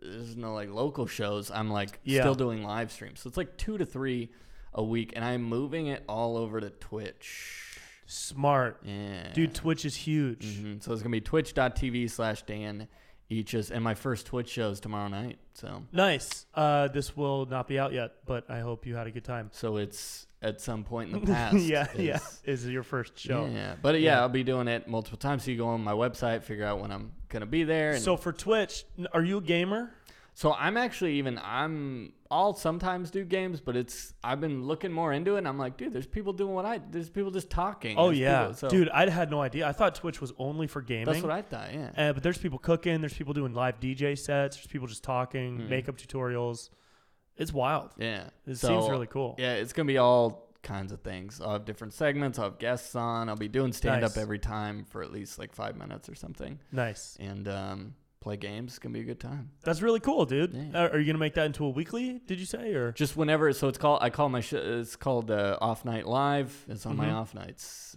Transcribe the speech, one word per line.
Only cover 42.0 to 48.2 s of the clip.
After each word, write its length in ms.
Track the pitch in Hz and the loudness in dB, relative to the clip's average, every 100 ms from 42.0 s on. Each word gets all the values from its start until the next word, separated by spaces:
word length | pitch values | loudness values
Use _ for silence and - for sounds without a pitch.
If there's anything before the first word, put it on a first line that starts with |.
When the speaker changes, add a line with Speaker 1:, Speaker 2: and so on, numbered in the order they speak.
| 151 | 2
Speaker 2:
but 100 | 135 | 4
there's 140 | 160 170 | 0 0
people 220 | 175 131 | -2 -2
cooking, 420 | - 165 175 160 | 2 4 4 2
there's 140 | 151 | 0
people 180 | - 143 | -4 -2
doing 220 | 147 131 | 0 0
live 260 | 120 127 110 | 2 0 0
D 140 | 127 | -4
J 200 | 131 143 | 0 0
sets, 420 | 139 143 143 139 139 | 0 0 2 2 -2
there's 80 | - | -8
people 200 | 143 123 | -8 -6
just 160 | 107 | -8
talking, 520 | - 127 127 135 127 120 | -2 -2 0 -4 -4 -6
Speaker 1:
Mm. 100 | 113 | -2
Speaker 2:
makeup 260 | 131 131 120 | -2 -2 -8
tutorials. 720 | - 135 123 120 120 117 - _ _ _ _ _ _ - | -8 -4 -2 0 -2 -4 -10 _ _ _ _ _ _ -8
It's 140 | 165 | -4
wild. 380 | 143 127 156 - - | 0 2 0 -2 -6
Speaker 1:
Yeah. 280 | 113 101 | -4 -4